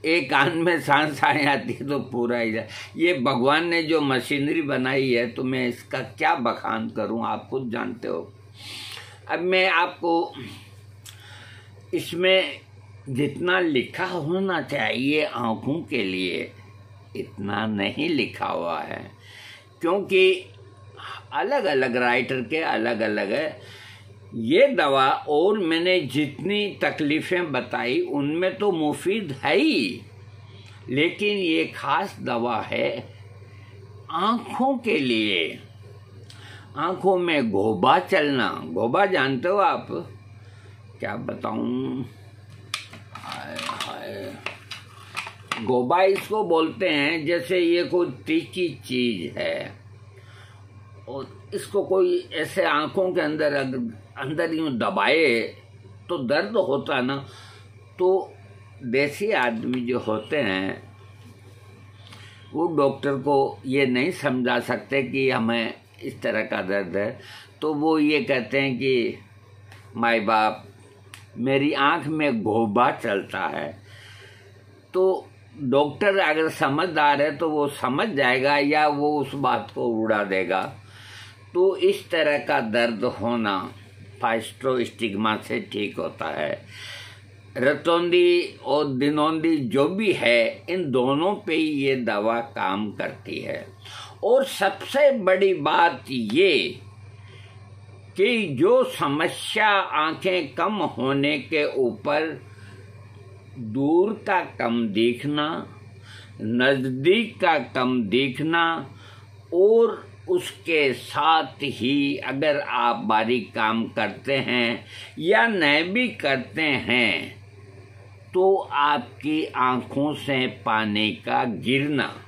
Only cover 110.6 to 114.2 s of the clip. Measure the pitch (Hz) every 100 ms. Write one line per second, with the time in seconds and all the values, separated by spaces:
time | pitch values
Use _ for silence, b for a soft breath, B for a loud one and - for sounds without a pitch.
110.6 | - 160 139 120 - 151 151 160 135 -
111.6 | 139 110 120 143 139 143 127 135 151 143
112.6 | - 123 120 113 104 110 110 123 98 -
113.6 | 110 113 101 117 107 -